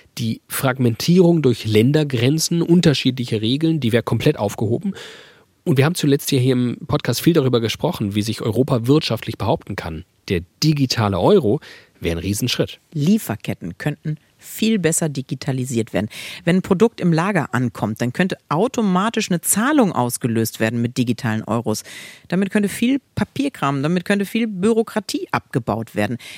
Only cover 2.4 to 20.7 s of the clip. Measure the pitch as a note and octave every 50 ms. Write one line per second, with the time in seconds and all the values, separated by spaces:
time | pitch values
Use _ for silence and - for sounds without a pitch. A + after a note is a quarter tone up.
2.4 | D#3+ - F3 E3+ E3+ - E3+ F3+ E3+ E3+ C#3+ - - B2+ B2 C3 A#2+ A#2+ A#2 G#2+
3.4 | G#2+ A2 C3 D3 D#3+ E3 D#3+ D#3 B2 A2+ G#2 A#2 A2 - A#2+ A2+ - D#3 D3+ -
4.4 | G#2+ G2+ - - - - A#2+ - - G3 F#3+ - - - - - - - - _
5.4 | _ _ _ _ - - D3 B2+ B2+ D3+ F3+ - - D3 C3+ C#3+ - - - C3
6.4 | B2 C3 C3 B2+ B2 A#2+ A#2 - - - - D3 - - A#2+ - - E3 E3+ D#3+
7.4 | C3+ C3 B2 A#2+ A#2 G#2+ - - - D3+ F3 - A2+ G2+ G2 G#2+ G#2 A2+ A2 -
8.4 | - B2 G2+ A#2+ C3 D3 D3 A#2+ A2+ A#2+ C#3+ D#3 - - A#2 A2 - - A2+ -
9.4 | G2+ G#2 C#3+ D#3 - - G2+ - - F2 D#2+ D#2+ F2 _ _ _ _ - G2+ F2
10.4 | F2+ - _ - - D#3 D#3+ C#3+ C#3 B2 - - A2 G2+ G2 F2 F#2+ C#3+ G#3 G3+
11.4 | C#3 G2+ A2 D#3 - - - - - _ _ - - E2 E2 E2 E2 F#2+ G#2 G#2+
12.4 | B2+ A#2+ - - D#3 - - - _ _ - D3+ C#3 E3 G#3 A3+ - - A2+ -
13.4 | - - G#2 - - F2 E2 - - D3+ D3 - - D#3 D3+ - _ _ _ _
14.4 | - - - - A3 A3 A3+ G#3 E3+ D#3 E3 - F3 D#3 C#3 C#3 B2+ - D3+ C3+
15.4 | - - B2+ C3 B2 C3 A#2+ A#2 A2 - - F#2 G#2 G#2+ - - - - - -
16.4 | - E3+ E3+ F#3+ - - G3 E3+ G#3+ A#3 - - - F3 E3 D#3 E3+ G3 G#3+ F3
17.4 | C3+ - - B2 B2+ A#2 - - - G#2 A2 - A#2 A#2+ B2 - F3+ F#3+ - -
18.4 | _ - D3 D#3 G3+ C4 - - A3 G3 F3+ F#3 F#3+ A3+ - A3+ G#3 - F#3 E3
19.4 | - - - G3 A3 C4+ D#4 D4 A#3+ F#3 - - B2 B2 A#2+ - - A#2+ A2+ A2+
20.4 | A2+ A2 - - A2+ A2